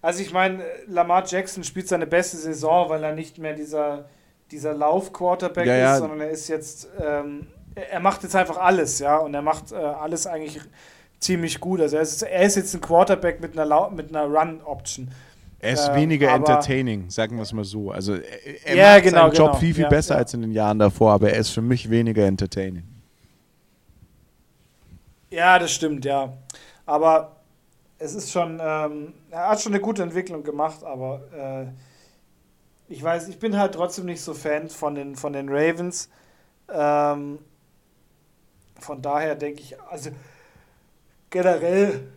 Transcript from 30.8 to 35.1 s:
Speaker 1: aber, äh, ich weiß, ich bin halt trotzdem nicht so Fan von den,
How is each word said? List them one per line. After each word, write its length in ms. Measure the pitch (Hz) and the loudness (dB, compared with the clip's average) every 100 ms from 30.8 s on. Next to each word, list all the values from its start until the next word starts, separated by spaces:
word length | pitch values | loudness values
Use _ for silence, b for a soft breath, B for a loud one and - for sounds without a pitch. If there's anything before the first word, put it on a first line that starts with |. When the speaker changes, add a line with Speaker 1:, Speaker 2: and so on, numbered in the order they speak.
Speaker 1:
aber, 380 | - 131 131 135 - | -14 -10 -8 -10 -14
äh, 1600 | 160 135 131 131 131 _ _ _ _ _ _ _ _ _ _ _ | -14 -12 -10 -12 -16 _ _ _ _ _ _ _ _ _ _ _
ich 100 | 139 | -8
weiß, 260 | 156 170 170 | -4 -4 -6
ich 100 | 175 | -8
bin 180 | 226 202 | -4 0
halt 160 | 196 | 0
trotzdem 300 | 160 175 185 | -2 -6 -6
nicht 160 | 180 165 | -10 -10
so 140 | - | -12
Fan 340 | 139 151 151 160 | -10 -4 -4 -6
von 260 | - 151 | -8 -8
den, 220 | 143 139 | -6 -12